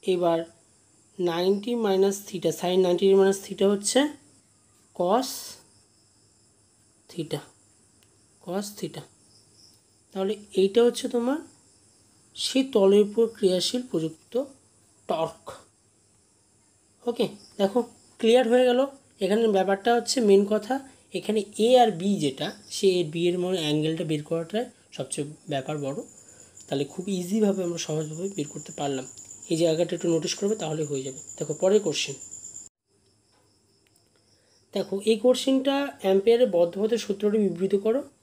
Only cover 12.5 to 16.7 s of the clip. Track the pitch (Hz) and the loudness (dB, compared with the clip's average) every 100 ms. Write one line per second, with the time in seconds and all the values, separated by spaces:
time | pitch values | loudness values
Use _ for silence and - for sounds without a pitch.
12.5 | 262 269 226 196 202 208 208 226 226 196 | -2 0 4 6 6 4 2 -2 2 0
13.5 | 180 170 247 247 165 160 156 _ 233 285 | 0 -2 -6 -4 -4 -4 -8 _ -6 -6
14.5 | - _ _ _ _ - 170 160 - - | -12 _ _ _ _ -6 -4 -4 -6 -20
15.5 | - _ _ _ _ _ _ _ _ _ | -20 _ _ _ _ _ _ _ _ _
16.5 | _ _ | _ _